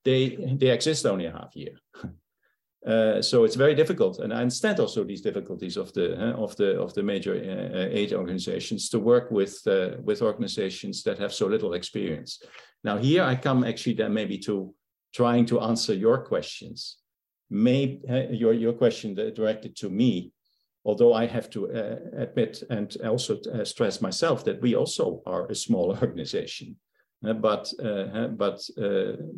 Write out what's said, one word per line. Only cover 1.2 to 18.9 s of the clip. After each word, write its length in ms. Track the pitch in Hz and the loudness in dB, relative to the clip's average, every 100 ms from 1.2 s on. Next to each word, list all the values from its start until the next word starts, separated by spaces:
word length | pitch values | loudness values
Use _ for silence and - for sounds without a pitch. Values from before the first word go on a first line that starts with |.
| 82 | -4
a 60 | |
half 240 | 82 - 80 | -8 -14 -14
year. 180 | - - _ - | -14 -16 _ -14
<laughs> 80 | 95 82 _ _ _ _ _ _ - | -14 -14 _ _ _ _ _ _ 0
Uh, 340 | 110 110 104 | 4 4 4
so 220 | - 127 | 4 6
it's 140 | 113 120 | 6 6
very 180 | 139 147 | 4 6
difficult. 440 | 160 180 98 92 | 4 4 2 0
And 140 | 104 | -4
I 60 | 117 | 0
understand 400 | 123 123 214 208 | 0 2 0 2
also 240 | 123 117 | 0 0
these 160 | 92 95 | -4 -4
difficulties 560 | 110 101 92 90 92 98 | -4 -4 -6 -8 -6 -6
of 160 | 92 | -6
the, 260 | - 87 87 | -2 -2 0
uh, 140 | 113 123 | -2 -2
of 140 | 104 - | -6 0
the, 240 | 101 95 | 2 2
of 140 | 92 | -2
the 100 | - | -2
major, 300 | 101 98 98 | -2 -2 -2
uh, 440 | 92 92 95 95 95 | -4 -4 -6 -4 -2
uh, 100 | 95 | -2
aid 220 | 104 104 | 0 0
organizations 720 | 98 90 92 - 92 - 107 - | -2 -2 -4 -4 -6 -4 -6 -2
to 80 | 117 | 0
work 320 | 107 120 120 | 4 4 4
with, 280 | 107 98 - - | 0 0 0 2
uh, 300 | 98 92 - | 2 2 -4
with 200 | 104 104 | -2 0
organizations 800 | 117 104 101 - 98 92 101 95 | 0 0 -4 -2 -4 -4 -8 -6
that 160 | - 98 | -4 -4
have 140 | 101 | -4
so 140 | - 98 | -2 0
little 260 | 110 101 | 0 0
experience. 680 | 87 - 107 95 78 - - - - - _ 117 | -4 -6 -6 -4 -4 -8 -14 -16 -20 -20 _ -4
Now 100 | 104 | 0
here 280 | 127 170 | 4 4
I 120 | 151 127 | 4 2
come 300 | 147 131 120 | 2 2 2
actually 300 | 117 - 113 | 0 -2 0
then 180 | 104 | 0
maybe 240 | 107 101 101 | 0 -2 -4
to 340 | - 101 95 - _ _ _ | -2 -2 -4 -12 _ _ _
trying 320 | - 120 120 117 | 0 2 4 4
to 120 | 117 | 2
answer 340 | 110 117 - | 0 -2 0
your 260 | 98 110 131 | 2 4 2
questions. 800 | 131 - - - - - - - _ _ _ _ _ | 2 -4 -4 -12 -14 -14 -16 -18 _ _ _ _ _
Maybe, 500 | 98 117 135 135 131 - | 2 4 4 0 -4 -4
uh, 220 | 123 131 | -2 -2
your, 220 | 117 113 | 2 4
your 200 | 113 113 | 4 2
question 400 | 117 120 | 4 2